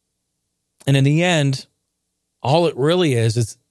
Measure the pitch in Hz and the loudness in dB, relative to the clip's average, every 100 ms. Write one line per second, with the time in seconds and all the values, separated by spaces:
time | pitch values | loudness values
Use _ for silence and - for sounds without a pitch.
0 | _ _ _ _ _ _ _ _ - 139 | _ _ _ _ _ _ _ _ -2 0
1 | 139 151 180 165 139 131 - _ _ _ | 2 0 0 0 0 -4 -10 _ _ _
2 | _ _ _ _ 120 156 170 - 143 180 | _ _ _ _ -2 0 0 0 0 0
3 | 165 120 113 110 110 - _ | 0 0 0 0 -4 -6 _